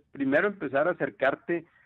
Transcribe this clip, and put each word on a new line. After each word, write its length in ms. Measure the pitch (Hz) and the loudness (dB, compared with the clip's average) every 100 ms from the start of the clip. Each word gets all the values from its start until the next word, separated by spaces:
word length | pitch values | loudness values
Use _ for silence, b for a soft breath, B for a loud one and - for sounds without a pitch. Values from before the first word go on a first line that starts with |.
| _ | _
primero 380 | 139 135 147 208 | -6 0 2 2
empezar 400 | 196 139 139 165 | -2 -2 0 0
a 40 | |
acercarte 720 | 165 139 - 131 143 - 170 160 b | 0 -4 0 0 0 -2 -4 -6 b